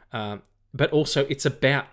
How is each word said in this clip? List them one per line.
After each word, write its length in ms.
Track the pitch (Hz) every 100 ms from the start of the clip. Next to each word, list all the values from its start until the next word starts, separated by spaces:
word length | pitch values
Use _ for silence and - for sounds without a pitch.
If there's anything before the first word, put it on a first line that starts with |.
| _
uh, 260 | 117 104 104 - _ _
but 180 | 127 156
also 360 | 151 147 147 139
it's 160 | 127
about 420 | 143 - 131 139 -